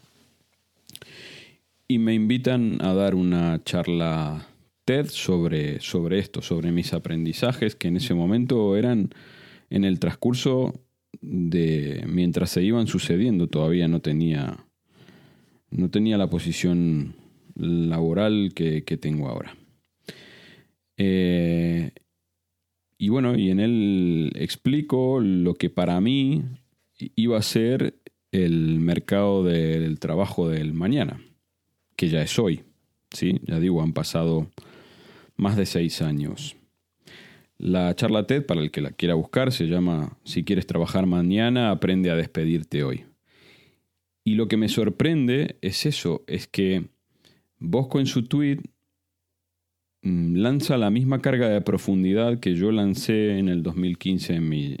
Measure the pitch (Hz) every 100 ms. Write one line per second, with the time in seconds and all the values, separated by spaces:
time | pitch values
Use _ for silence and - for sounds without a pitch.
0 | _ _ _ _ _ _ _ _ _ -
1 | - - - - - _ _ _ - 120
2 | 110 110 110 123 127 127 113 - 92 92
3 | 98 92 90 87 85 80 - 87 85 85
4 | 82 80 76 78 - _ _ _ - 135
5 | 147 - - 87 85 - 147 - - 90
6 | 85 95 - - - 85 85 85 85 85
7 | 85 80 80 - 123 127 110 - 87 90
8 | - 87 87 113 123 120 104 101 123 117
9 | 92 - - - - - - 98 98 90
10 | 87 - 127 123 139 127 127 - _ _
11 | _ - - 90 85 87 80 78 71 -
12 | - 87 87 85 90 90 95 117 110 92
13 | - 87 123 95 85 76 80 87 85 82
14 | 82 76 82 76 69 - - _ _ _
15 | - - - _ _ _ - - 90 104
16 | 110 104 90 85 85 82 90 87 85 76
17 | 69 - - _ _ - 82 85 82 82
18 | 82 87 107 107 98 - 80 78 - 80
19 | 80 76 67 50 - - _ _ _ _
20 | - - - - - - _ _ _ -
21 | 98 95 90 87 85 85 85 85 80 -
22 | _ _ _ _ _ _ _ _ _ -
23 | 101 131 123 120 95 95 113 117 101 95
24 | 90 82 76 - 85 - 131 147 147 131
25 | 127 131 101 92 87 85 87 - 87 87
26 | 110 139 135 151 131 127 _ _ _ -
27 | - - 117 110 - 113 113 131 - -
28 | - _ - 95 85 82 80 80 85 80
29 | - 98 101 98 90 82 80 80 80 78
30 | 82 82 98 - 85 78 78 80 95 143
31 | 85 - - _ _ _ _ _ _ -
32 | 85 78 78 - 104 76 - _ _ _
33 | _ - 90 - - 82 92 85 80 78
34 | 80 82 82 80 76 - - - - -
35 | - - - - 98 104 92 85 82 -
36 | 78 73 73 - - - _ _ _ _
37 | - - - - _ - 90 90 90 90
38 | 113 107 101 139 139 85 76 - 71 -
39 | 87 80 80 - 131 123 82 90 90 80
40 | 73 - - 90 80 95 - 85 85 95
41 | 92 87 87 101 117 123 113 87 92 92
42 | 90 82 80 85 80 82 78 76 69 -
43 | - _ _ _ - - _ _ _ _
44 | _ _ - 107 107 110 107 - 107 -
45 | 156 165 123 131 - - 95 - 151 -
46 | 87 78 - 87 - - 95 92 - _
47 | _ _ _ _ _ - 85 117 131 143
48 | 127 127 113 147 143 143 - _ _ _
49 | _ _ _ _ _ _ _ _ _ _
50 | 98 87 85 87 117 139 147 131 104 113
51 | 131 131 139 127 117 104 98 95 - 95
52 | 92 101 120 120 95 87 104 110 98 95
53 | - 110 107 98 95 87 85 85 90 87
54 | 95 92 - 85 80 76 71 67